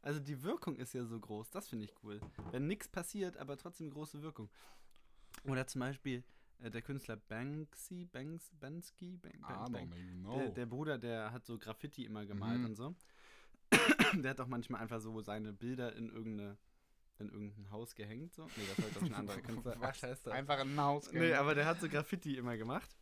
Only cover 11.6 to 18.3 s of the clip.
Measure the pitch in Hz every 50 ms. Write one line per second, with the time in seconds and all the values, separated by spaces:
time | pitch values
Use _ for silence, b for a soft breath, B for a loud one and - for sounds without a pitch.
11.6 | - 110 110 - - 143 - - 120 107 107 107 104 101 101 101 104 113 120 123
12.6 | 123 113 107 104 123 147 180 - B B B B B B B B B B B -
13.6 | - - - - - - 294 - 220 - - 180 131 131 135 - 127 123 131 120
14.6 | 117 - 127 101 113 113 120 110 107 110 113 110 98 101 104 107 107 107 101 98
15.6 | 117 120 131 127 123 117 110 110 113 113 - 117 110 110 107 104 101 101 104 -
16.6 | _ - _ - _ _ - _ _ - _ - 107 104 - 101 104 101 101 104
17.6 | 98 98 104 107 117 117 - - 104 104 110 123 156 170